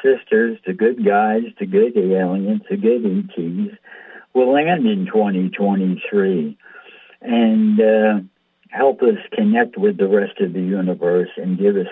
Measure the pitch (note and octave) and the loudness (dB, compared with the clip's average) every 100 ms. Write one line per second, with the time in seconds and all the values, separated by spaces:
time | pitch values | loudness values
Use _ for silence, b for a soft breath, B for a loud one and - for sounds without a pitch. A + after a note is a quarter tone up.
0 | C3+ B2+ - A2 A#2 A2 F#2+ F#2 A2 A#2+ | 0 0 0 0 0 -4 -8 -2 0 0
1 | G2+ G#2 G#2+ A2 A#2 - F#2+ G2 A#2 A#2 | 0 2 2 0 -4 -8 -2 0 2 2
2 | F#2 F#2+ F#2 F#2+ G2 G#2+ - G2+ A2 A#2+ | 0 0 0 -2 -2 -4 -4 -2 0 0
3 | - G2 - - E2+ F3+ G3+ - - B | 0 -2 -4 -8 -8 -6 -8 -10 -20 B
4 | B B B B2+ B2+ C#3 D#3+ F3 A2+ G2 | B B B 0 2 2 2 0 0 -2
5 | F#2 G#2+ G#2 F#2 F#2 - G2+ G2 F#2 F2 | -2 0 0 0 -2 -2 -2 0 -2 -4
6 | - G#2 F#2+ F2+ D2+ - B B B B | -2 0 0 0 -4 -10 B B B B
7 | B B - A#2 A2+ A2 G#2+ G#2+ A2 A2 | B B -2 2 2 4 4 4 4 4
8 | G#2+ G#2 F#2 _ _ _ _ A2 C3+ - | 4 0 -4 _ _ _ _ 0 0 2
9 | B2 G#2 - - G#2 A#2 A#2 - G#2 F#2+ | 2 0 -2 -2 2 2 0 0 -2 0
10 | G2 G2+ G2 - F#2+ F2+ F#2 G2 F#2 F2 | 0 0 0 -2 -4 -2 -4 -2 -2 -2
11 | F2 F2+ F2 - F#2 F2+ G2+ G2+ F2+ | 0 0 -2 -6 -4 0 0 0 0